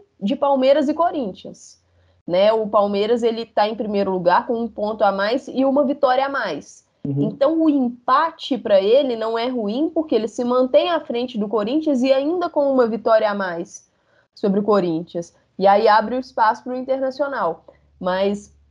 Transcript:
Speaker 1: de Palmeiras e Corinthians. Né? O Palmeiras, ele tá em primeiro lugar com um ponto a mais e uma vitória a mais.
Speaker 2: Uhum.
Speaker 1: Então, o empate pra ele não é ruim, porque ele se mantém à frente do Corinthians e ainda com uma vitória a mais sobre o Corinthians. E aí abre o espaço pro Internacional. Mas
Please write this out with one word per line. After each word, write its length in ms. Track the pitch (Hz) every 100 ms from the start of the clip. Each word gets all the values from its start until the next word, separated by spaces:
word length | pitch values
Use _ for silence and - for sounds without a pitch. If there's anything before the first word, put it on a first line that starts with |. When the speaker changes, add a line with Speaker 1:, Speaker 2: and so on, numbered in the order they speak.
| - _
Speaker 1:
de 140 | 196 285
Palmeiras 520 | 277 277 262 277 277
e 60 |
Corinthians. 880 | 302 339 349 214 175 - 180 - _ _ _ _ _ -
Né? 280 | 175 208
O 140 | 226 214
Palmeiras, 560 | 214 202 202 208 240
ele 220 | 233 226 226
tá 220 | - 214
em 80 | 226
primeiro 360 | 202 208 196
lugar 360 | 185 175 185 247
com 60 |
um 140 | 233 233
ponto 360 | - 208 220
a 80 | -
mais 380 | 196 202 254 -
e 160 | 247 269
uma 180 | 277
vitória 420 | 269 285 262 254 269
a 40 |
mais. 560 | 277 208 143 - - _ _ 143
Speaker 2:
Uhum. 180 | 139
Speaker 1:
Então, 380 | 202 - 277 330
o 80 | 320
empate 880 | 285 247 247 - 269 330 320 - 247
pra 240 | - 196
ele 360 | 196 254 269 226
não 200 | 220 226
é 100 | 240
ruim, 420 | 254 202 240 320
porque 220 | 339 311 233
ele 120 | 226
se 180 | - 240
mantém 440 | 247 254 285 349
à 120 | 330
frente 360 | 302 240 247 233
do 120 | 208
Corinthians 520 | 220 208 302 311 262
e 120 | 262
ainda 360 | 269 285 359 349
com 220 | 311 277
uma 160 | 262 226
vitória 420 | 226 233 220 214
a 60 | 202
mais 520 | 190 170 190 - _ _ _ _ _
sobre 260 | _ 208 196
o 40 |
Corinthians. 680 | 202 202 180 160 175 170 170 _ _ -
E 80 | 190
aí 200 | 202 214
abre 280 | 214 214 254
o 40 |
espaço 440 | 254 - 220 -
pro 120 | 247 254
Internacional. 880 | 254 269 269 262 277 254 175 170 - _ _ _
Mas 540 | 180 185 202 202 - _ _